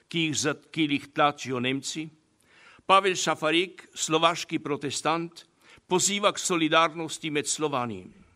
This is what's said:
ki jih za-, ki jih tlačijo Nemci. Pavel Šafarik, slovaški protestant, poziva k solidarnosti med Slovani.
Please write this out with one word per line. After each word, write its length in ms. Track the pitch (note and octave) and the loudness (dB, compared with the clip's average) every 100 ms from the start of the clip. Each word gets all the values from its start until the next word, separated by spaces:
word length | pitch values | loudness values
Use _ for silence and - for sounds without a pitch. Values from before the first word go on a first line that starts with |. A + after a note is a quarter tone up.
| - | -6
ki 200 | E3 D#3 | -2 -2
jih 100 | A#2+ | 0
za-, 160 | D3 | -2
ki 320 | - _ D#3+ | -4 _ -2
jih 240 | D3+ C#3+ - | 0 0 -4
tlačijo 480 | D3+ D3 C#3+ B2 B2 | 0 2 0 -6 -2
Nemci. 460 | B2+ C#3 - D#3 D#3 - _ _ _ _ - - | -2 -4 -6 -10 -12 -16 _ _ _ _ -20 -6
Pavel 320 | - G3 G3 E3+ | 4 4 4 0
Šafarik, 680 | E3 D#3 D#3 E3 F#3 - - | 0 0 2 2 0 -6 -16
slovaški 720 | - - D#3 E3 E3+ - D#3 | -6 0 4 4 2 -4 -6
protestant, 840 | C#3 C#3 C#3 - D3+ E3 E3+ - - _ - - - | -4 -6 -6 -4 -2 -2 -4 -12 -20 _ -20 -14 0
poziva 400 | F3+ G3 G3+ G3+ | 0 2 2 0
k 160 | - | 0
solidarnosti 880 | - E3+ D#3 D#3+ E3 E3 D#3 - D#3+ | -2 0 4 4 4 0 -8 -8 -4
med 160 | D3 C#3 | -4 -2
Slovani. 560 | - D3+ C3+ A#2+ F#2+ E2 - _ | -2 -2 -2 -4 -8 -14 -20 _